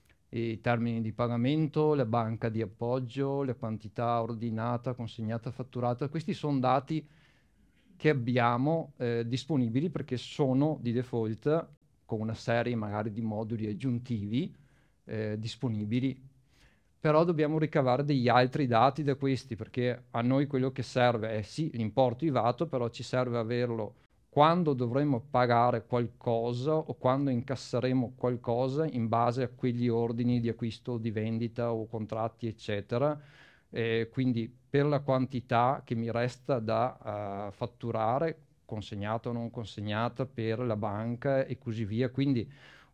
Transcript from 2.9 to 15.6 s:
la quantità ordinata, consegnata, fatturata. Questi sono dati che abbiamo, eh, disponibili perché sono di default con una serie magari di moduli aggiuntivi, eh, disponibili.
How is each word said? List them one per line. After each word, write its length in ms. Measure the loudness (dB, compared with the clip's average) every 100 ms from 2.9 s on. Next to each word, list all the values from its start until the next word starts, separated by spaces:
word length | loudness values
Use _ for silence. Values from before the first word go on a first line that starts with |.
| -2 -4 -4 -2 -2
la 100 | -2
quantità 680 | -4 -4 -6 -8 -4 0 0
ordinata, 720 | 0 -4 -4 -2 -2 -2 -4
consegnata, 560 | -6 -6 -6 -4 -4 -6
fatturata. 600 | -10 -8 -4 -2 0 -2
Questi 240 | -4 -4
sono 260 | -4 -2 0
dati 480 | 4 2 2 -4 -6 -16 _ _ _ _ _ _ _ -2
che 140 | 2
abbiamo, 840 | 2 2 4 4 4 2 0 -2 -6
eh, 280 | -2 -2 -2
disponibili 640 | -4 -2 0 2 0 -2
perché 280 | -4 -4 -6
sono 600 | -4 0 2 4 2 0
di 100 | -2
default 760 | -2 -2 -2 -2 -2 0 0 0 -12 _ _
con 160 | -8 -4
una 140 | -4
serie 420 | -4 0 0 2 -2
magari 360 | -2 -2 -4
di 100 | -4
moduli 460 | -4 -4 -4 -4 -4
aggiuntivi, 840 | -2 -2 -2 -2 -4 -2 -2 -4 -8 -20 _ _ _ -10
eh, 300 | -6 -4 -4
disponibili. 800 | -6 -6